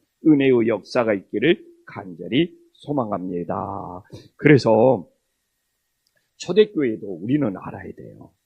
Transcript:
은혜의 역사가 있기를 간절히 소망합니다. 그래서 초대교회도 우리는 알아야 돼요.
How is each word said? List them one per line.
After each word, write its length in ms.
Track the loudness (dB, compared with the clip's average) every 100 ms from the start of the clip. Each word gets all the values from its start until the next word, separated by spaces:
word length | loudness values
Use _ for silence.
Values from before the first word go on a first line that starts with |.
| _ _ 2
은혜의 420 | 4 4 4 2
역사가 460 | -2 -4 -2 0
있기를 520 | -2 -4 -2 0 0 -4 _ -20
간절히 720 | -16 -16 -14 -4 -2 -2 -4 _
소망합니다. 1300 | _ -8 -6 -4 -6 -6 -8 -6 -6 -8 -10 -12 -16 -18 -20 -20 0
그래서 680 | 4 4 4 4 4 2 -4 _ _ _ _ _ _ _ _ _ _ _ _ -14
초대교회도 680 | -2 4 4 2 -2 -2 -8
우리는 480 | -8 -2 0 -2 -4
알아야 340 | -12 -14 -16
돼요. 380 | -16 -18 -20 -20 _